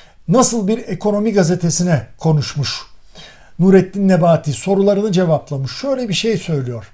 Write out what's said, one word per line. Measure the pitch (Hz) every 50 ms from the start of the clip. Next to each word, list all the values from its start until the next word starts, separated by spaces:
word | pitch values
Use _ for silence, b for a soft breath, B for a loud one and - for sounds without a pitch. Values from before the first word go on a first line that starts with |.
| B B B B - -
nasıl | 175 254 247 - 233 233 202 185
bir | 220 247
ekonomi | 233 - 196 - - 208 202 208 208 226
gazetesine | 202 202 180 156 180 175 - 170 143 - 180 180 165 131 113 - - -
konuşmuş | - 160 156 151 135 - - 147 135 - - - - - - - - B B B B B B B B B B -
Nurettin | 170 190 190 190 180 185 - 202 196 190
Nebati, | 185 175 175 170 165 151 - 151
sorularını | 135 - - 190 202 196 196 202 202 196 208 220
cevaplamış. | 180 180 185 165 156 139 - - 147 135 135 127
Şöyle | - - - 277 269 254 247 220
bir | 180
şey | - - 226 220 175
söylüyor. | - - 165 139 127 123 120 113 98 -